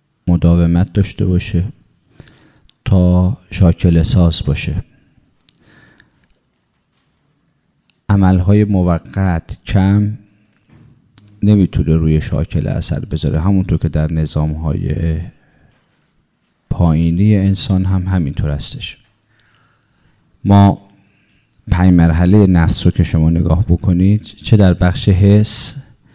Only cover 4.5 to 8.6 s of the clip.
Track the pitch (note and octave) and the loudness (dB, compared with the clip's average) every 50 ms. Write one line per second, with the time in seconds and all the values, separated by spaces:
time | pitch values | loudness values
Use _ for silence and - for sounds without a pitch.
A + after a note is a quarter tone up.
4.5 | C#2+ - - - D#2 - - - _ _ _ _ _ _ _ _ _ _ _ - | -4 -4 -6 -6 -8 -8 -8 -10 _ _ _ _ _ _ _ _ _ _ _ -20
5.5 | _ _ _ _ _ _ _ _ _ _ _ _ _ _ _ _ _ _ _ _ | _ _ _ _ _ _ _ _ _ _ _ _ _ _ _ _ _ _ _ _
6.5 | _ _ _ _ _ _ _ _ _ _ _ _ _ _ _ _ _ _ _ _ | _ _ _ _ _ _ _ _ _ _ _ _ _ _ _ _ _ _ _ _
7.5 | _ _ _ _ _ _ _ _ _ _ _ - G#2 G2 G2 F#2 F#2 F2+ F2 F#2+ | _ _ _ _ _ _ _ _ _ _ _ -2 0 2 4 4 2 2 2 2
8.5 | G#2 G#2 | 2 2